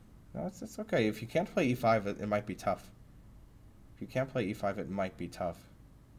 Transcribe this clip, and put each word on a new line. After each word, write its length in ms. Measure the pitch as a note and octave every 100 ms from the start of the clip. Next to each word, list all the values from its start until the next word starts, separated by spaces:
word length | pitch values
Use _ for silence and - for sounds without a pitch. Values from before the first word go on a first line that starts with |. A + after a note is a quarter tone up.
| - - -
no, 120 | - E3+
it's, 160 | -
it's 160 | A3 -
okay. 280 | G#3+ D#3+ G#2+
If 120 | G#2+
you 80 | A#2
can't 240 | D#3+ -
play 140 | - C#3
e 80 |
five, 320 | B2 A2+ A2+ G2+
it, 140 | -
it 60 | G#2
might 180 | G#2 G2+
be 80 |
tough. 360 | F2+ - F#2 - - - - - - - - - - -
If 60 | -
you 60 | G2+
can't 220 | B2+ C#3
play 140 | C3 G2
e 80 |
five, 240 | G#2+ G2+ G2+
it 100 | F2
might 280 | G2 F#2 -
be 120 | F2
tough. 300 | - F2+ E2 - - - - -